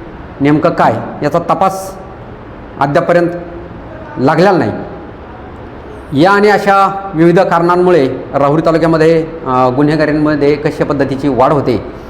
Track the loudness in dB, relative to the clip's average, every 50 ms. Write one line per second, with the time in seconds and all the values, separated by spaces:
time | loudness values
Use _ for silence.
0 | -16 -16 -16 -16 -16 -14 -6 -2 0 2 2 2 2 2 2 2 2 2 2 0
1 | -4 -8 -8 -4 -2 -2 0 0 0 0 0 0 0 0 0 -2 -8 -10 -12 -14
2 | -16 -16 -18 -18 -16 -16 -16 -16 -18 -18 -18 -18 -16 -12 -6 -2 -2 0 2 2
3 | 2 2 2 2 2 0 -2 -6 -10 -12 -14 -14 -14 -14 -16 -16 -16 -16 -16 -16
4 | -16 -12 -6 -2 0 2 2 4 4 4 4 2 0 0 -4 -6 -8 -12 -14 -14
5 | -16 -16 -18 -18 -18 -18 -18 -18 -16 -16 -16 -16 -16 -16 -16 -16 -16 -16 -18 -18
6 | -12 -4 0 2 4 4 6 6 4 4 4 4 2 2 4 4 4 2 0 -4
7 | -8 -4 0 2 4 4 6 4 4 4 2 2 2 2 2 4 4 4 4 4
8 | 4 2 0 -4 -8 -4 -2 0 2 2 2 2 2 2 2 2 2 2 2 4
9 | 4 4 4 2 0 -2 -6 -8 -6 -2 0 2 2 2 2 2 2 2 2 2
10 | 0 0 0 0 0 0 0 2 2 2 2 2 0 -2 -2 -2 -2 -2 0 0
11 | 0 -2 -2 -2 -2 0 2 2 2 2 2 2 0 0 -2 -2 -4 -8 -14 -16
12 | -16 -16